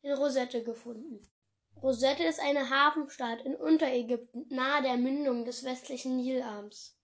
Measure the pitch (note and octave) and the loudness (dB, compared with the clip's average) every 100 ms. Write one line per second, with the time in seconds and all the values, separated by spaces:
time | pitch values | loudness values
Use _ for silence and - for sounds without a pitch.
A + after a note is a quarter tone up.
0 | C#4+ C4+ C#4+ C4 B3 B3 A#3 A3+ A#3 A3 | -2 2 2 2 0 -4 -6 -10 -12 -14
1 | D4+ G#3+ - _ _ _ _ - C4 A#3+ | -12 -14 -18 _ _ _ _ -2 0 4
2 | C4+ C#4+ E4 D#4 C#4+ C#4+ B3+ C4+ D4 D4+ | 2 4 0 0 0 0 2 4 4 4
3 | C#4 - A#3+ A#3 C4 D4 D#4 D#4+ D4 B3 | -6 -6 -6 -4 -6 -4 4 6 6 2
4 | A#3 A#3 A#3+ A#3+ - C4 C4 D4 C4 B3 | 0 -4 -4 -14 -8 -2 2 2 2 2
5 | B3+ C#4 C#4+ A#3+ A#3 A#3+ C4 B3+ - B3+ | 2 2 0 0 -4 -6 -6 -6 -8 -8
6 | C4 B3+ B3 B3+ B3 G#3 G#3 - - _ | -2 -2 0 -2 -2 -8 -12 -16 -20 _